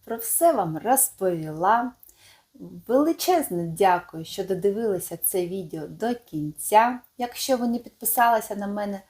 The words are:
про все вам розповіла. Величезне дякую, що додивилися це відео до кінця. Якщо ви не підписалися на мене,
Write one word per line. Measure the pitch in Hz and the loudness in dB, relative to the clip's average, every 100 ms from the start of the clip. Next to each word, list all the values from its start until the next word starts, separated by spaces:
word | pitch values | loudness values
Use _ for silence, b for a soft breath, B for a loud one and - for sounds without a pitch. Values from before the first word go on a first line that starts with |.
| - | -10
про | 226 | -8
все | - - 339 | -4 2 4
вам | 262 170 160 | 4 0 -2
розповіла. | 220 262 - - 190 170 156 156 190 233 254 - b b b b b - 175 175 190 | 2 2 2 0 -2 0 -4 0 2 2 0 -8 b b b b b -20 -18 -14 0
Величезне | 262 302 330 349 349 - 175 170 | 2 2 0 2 2 2 -2 -4
дякую, | 165 196 175 - 160 160 | 2 4 4 0 -12 -10
що | - | -8
додивилися | 190 180 202 202 226 180 - 165 | -4 0 0 0 -2 -2 -4 -6
це | - 196 175 | -4 -2 -2
відео | 190 160 160 147 | -6 -8 -10 -10
до | 156 226 240 | -6 -4 -4
кінця. | - 156 151 - - 214 240 254 - - | -6 -6 -6 -6 2 4 4 0 -12 -8
Якщо | 240 - - 254 | -8 -6 -2 0
ви | 240 | 0
не | 233 | -4
підписалися | - _ 220 - 233 220 - 202 | -8 _ -2 2 4 4 0 -6
на | 202 | -6
мене, | 208 202 196 | -6 -6 -8